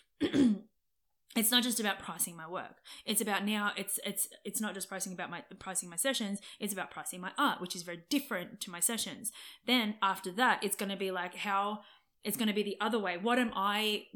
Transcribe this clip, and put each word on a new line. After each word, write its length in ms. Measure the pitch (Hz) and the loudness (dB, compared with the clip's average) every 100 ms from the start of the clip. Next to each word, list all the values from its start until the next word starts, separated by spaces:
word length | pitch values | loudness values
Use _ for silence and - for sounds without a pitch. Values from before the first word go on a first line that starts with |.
<clears throat> 180 | _ _ | _ _
it's 1300 | 294 277 254 190 - _ _ _ _ _ _ 233 214 | 2 6 6 6 0 _ _ _ _ _ _ 0 4
not 120 | 247 | 6
just 160 | 240 226 | 4 2
about 200 | 208 196 | 0 0
pricing 360 | - 165 - 170 | -4 -4 -4 -4
my 140 | 160 | -6
work. 300 | 175 - - - - - | -6 -6 -12 -18 -10 -2
It's 160 | 208 | 0
about 240 | 214 196 202 | 2 2 2
now, 260 | 214 208 - | 2 0 -2
it's, 200 | 190 - - | -2 -4 -2
it's, 220 | 208 - - | -2 -4 -4
it's 160 | 214 202 | -8 -4
not 140 | 214 | -4
just 160 | 190 - | -4 -8
pricing 240 | 190 190 | -6 -6
about 160 | 185 175 | -6 -8
my, 120 | 170 - 190 | -8 -12 -12
pricing 300 | - 180 175 | -6 -4 -4
my 60 | 170 | -2
sessions. 440 | 269 254 208 196 - - | 0 0 0 -4 -6 -6
It's 140 | 202 | -4
about 180 | 190 170 | -4 -6
pricing 300 | - 151 185 | -8 -8 -8
my 100 | 185 - | -6 2
art, 240 | 277 170 | 2 2
which 140 | 180 185 | -4 -6
is 60 | |
very 180 | 175 170 - | -8 -10 0
different 500 | 285 269 196 175 - | 0 0 -4 -6 -8
to 100 | - | -10
my 100 | 175 | -2
sessions. 500 | 170 220 196 151 - - - - - | 0 0 -4 -6 -8 -8 -12 -8 2
Then 300 | 247 208 214 | 2 2 2
after 300 | 196 185 185 | 2 2 -2
that, 280 | 180 247 190 | 2 4 4
it's 120 | 202 - | 2 -2
gonna 220 | 196 196 | -2 -2
be 140 | 190 | -2
like 240 | 185 180 - | -2 -4 -4
how, 440 | 208 196 202 208 - - _ _ 214 | -2 0 0 -2 -8 -20 _ _ -6
it's 100 | 202 | 0
gonna 180 | 220 | 2
be 100 | 208 | 2
the 140 | 202 190 | 0 0
other 180 | 214 220 | 0 2
way. 160 | 190 175 | 0 0
What 240 | 214 240 | 2 4
am 140 | 240 196 | 4 2
I 520 | 196 208 214 208 - | 2 2 2 0 -4